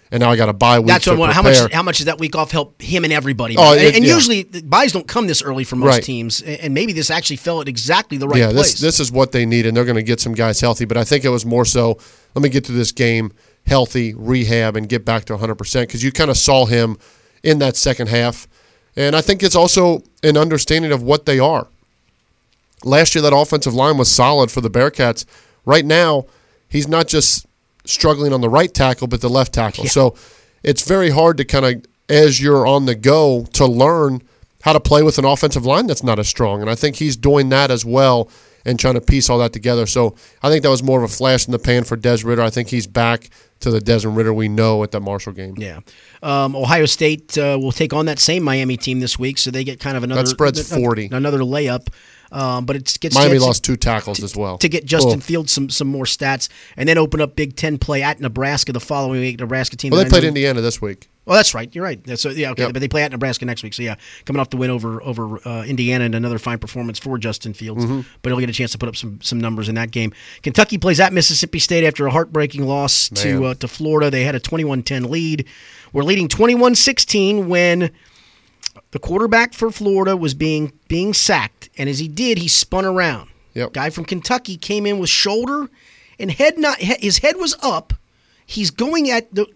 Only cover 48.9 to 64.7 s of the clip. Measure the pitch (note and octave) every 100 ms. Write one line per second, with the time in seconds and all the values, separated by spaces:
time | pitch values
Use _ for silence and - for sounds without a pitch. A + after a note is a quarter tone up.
48.9 | B2+ B2 - C3 C3+ C3 C3 C3+ B2+ C#3+
49.9 | C3 B2 C3 B2+ B2+ D3 D3+ C#3+ D3+ A#2+
50.9 | G#2+ G#2 B2+ C#3+ C#3 B2+ C#3+ C#3 B2 -
51.9 | - - - _ C#3 C3 B2+ B2+ C#3 C3
52.9 | - E3 C3+ D3 C3+ B2+ A#2+ - B2 A#2+
53.9 | A2 G#2 G2+ G#2 G2+ G2+ F2+ E3+ D#3+ C#3
54.9 | D#3+ B2+ A2+ - E3 D3+ - C#3 - C3+
55.9 | C#3 B2+ - C3+ C3+ - - - - C#3+
56.9 | E3 D#3+ D3+ D3 - C#3+ - D#3+ C#3+ -
57.9 | C#3 C#3+ D3+ C3+ A#2 C3+ C#3+ - A#2+ -
58.9 | C#3+ C3+ C3 B2+ A#2 A#2+ C3 B2 - C#3
59.9 | E3 F#3+ F3+ D#3+ C#3+ C#3 B2 A#2 - G#2
60.9 | F#2+ _ _ - G3 G3+ A#2 A#2 E3+ F#3
61.9 | A2+ B2+ A#2+ D3 D3 C#3 B2+ B2+ B2+ C3+
62.9 | D3+ D3 B2+ C3+ A#2 B2 A#2 A2 A2+ A#2
63.9 | G#2 - - - C#3 B2+ B2+ B2+